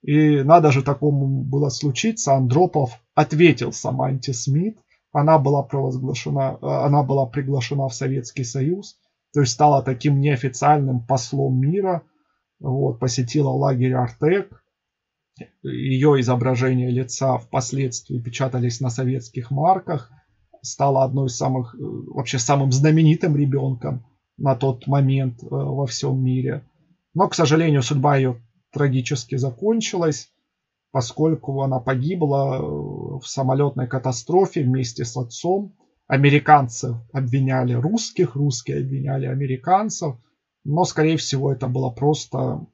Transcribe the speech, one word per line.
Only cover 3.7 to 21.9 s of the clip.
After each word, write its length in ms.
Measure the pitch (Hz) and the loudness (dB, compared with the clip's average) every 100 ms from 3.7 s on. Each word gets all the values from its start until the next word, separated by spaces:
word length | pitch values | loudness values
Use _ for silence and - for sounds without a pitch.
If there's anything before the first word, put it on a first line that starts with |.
Саманте 600 | - 135 131 131 135 120 | -6 -6 -4 -2 -4 -6
Смит, 440 | 123 - 143 196 220 _ _ _ | -6 -2 0 -2 -6 _ _ _
она 260 | 147 147 160 | 0 4 4
была 240 | 139 143 | 4 0
провозглашена, 920 | 139 139 135 131 131 147 147 143 135 131 | 0 -4 -2 -4 -6 -6 -4 -2 -4 -4
э, 40 | 139 | -4
она 360 | 139 139 143 | -2 2 2
была 220 | 135 139 127 | 2 0 0
приглашена 640 | 143 135 139 120 143 135 | -4 -2 -4 -2 -2 -4
в 60 | |
Советский 500 | - 135 135 123 - | -4 -4 -4 -6 -8
Союз, 540 | 120 135 135 185 202 _ _ _ _ | -6 -2 -2 -2 -8 _ _ _ _
то 60 | 147 | 0
есть 140 | 135 | 0
стала 280 | - 151 139 | 4 4 4
таким 380 | 127 123 151 139 | 0 -2 0 2
неофициальным 800 | 143 131 135 120 143 151 135 127 | 2 0 -4 -2 2 2 2 -2
послом 600 | 117 135 - 143 139 127 | -2 -4 -2 -4 0 0
мира, 440 | 135 190 190 170 _ _ _ _ _ _ | 0 0 0 -2 _ _ _ _ _ _
вот, 400 | 139 131 117 117 | -6 -2 -2 -2
посетила 500 | 127 117 123 156 135 | -2 -2 -2 0 0
лагерь 440 | 131 139 127 127 | 0 0 2 0
Артек, 720 | 127 123 - 151 196 185 - _ _ _ _ _ _ _ _ - _ | 0 -2 0 0 2 -2 -14 _ _ _ _ _ _ _ _ -20 _
ее 560 | 135 123 135 131 147 139 | -10 -6 -2 2 4 4
изображение 720 | 123 127 123 127 131 127 123 | 2 0 0 0 0 0 0
лица 460 | 123 123 - 135 123 | -2 -4 -4 -2 -2
впоследствии 840 | - 135 123 139 135 117 - 131 | -4 -6 -4 -4 -4 -6 -8 -8
печатались 640 | 117 117 131 123 123 117 | -8 -4 -4 -2 -2 -2
на 80 | 127 | -4
советских 640 | 117 127 131 - - 120 | -2 -2 -2 -6 -12 -6
марках, 600 | 139 165 190 - 151 - _ _ _ _ _ | 0 2 2 0 -8 -8 _ _ _ _ _
стала 420 | - - 143 131 | -16 -2 0 2
одной 240 | 131 135 135 | 2 0 -2
из 100 | 117 | -2
самых, 380 | 135 131 120 - | -2 -2 -6 -10
э, 20 | |
вообще 600 | 107 | -10